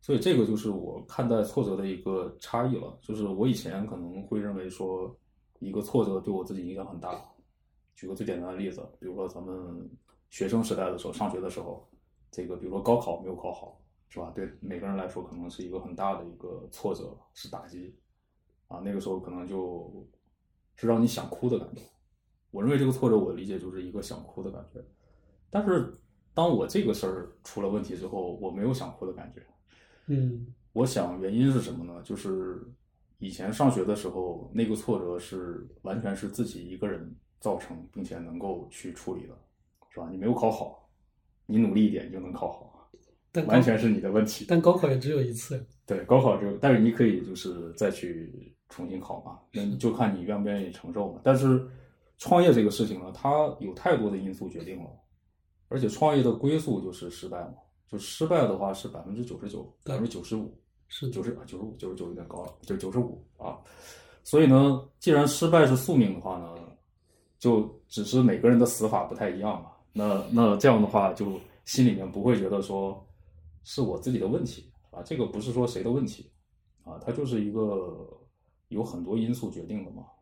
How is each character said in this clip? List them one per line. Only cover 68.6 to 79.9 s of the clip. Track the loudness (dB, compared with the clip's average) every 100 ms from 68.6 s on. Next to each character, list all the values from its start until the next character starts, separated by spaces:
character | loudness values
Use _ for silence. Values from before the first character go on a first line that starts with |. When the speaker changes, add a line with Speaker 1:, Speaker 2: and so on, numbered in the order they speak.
| 6
Speaker 1:
死 | 4 0
法 | 2 0
不 | -2
太 | -4
一 | -2
样 | -4 -4
嘛。 | -8 -20 _
那， | -2 0 0 2
那 | 6 8 8
这 | 8
样 | 8
的 | 6
话， | 4 2
就 | 2 -4 -6 -12 _ -6
心 | 4
里 | 6 4
面 | -4
不 | -2
会 | 2 2
觉 | 2
得 | -2
说 | -2 -4 -4 -6 -16 -20 -20 -20 -20 -20
是 | -12 -2
我 | -2 0
自 | -2
己 | 0
的 | 0
问 | 0 -2
题 | -8 -18 _ _
啊， | -16
这 | -8 -4
个 | -2
不 | -4
是 | -4
说 | 0 0
谁 | 0
的 | -2
问 | 0 -2
题 | -6 -18 _ _ _ _ _
啊， | -18 -12
它 | -6
就 | -4 -2
是 | -2
一 | -2
个 | 0 0 -2 -6 -10 -16 -20 _ _ _ _ _
有 | -6
很 | -4 -6
多 | -4 -2
因 | 0
素 | -2 -4
决 | -10
定 | -8 -8
的 |
嘛。 | -8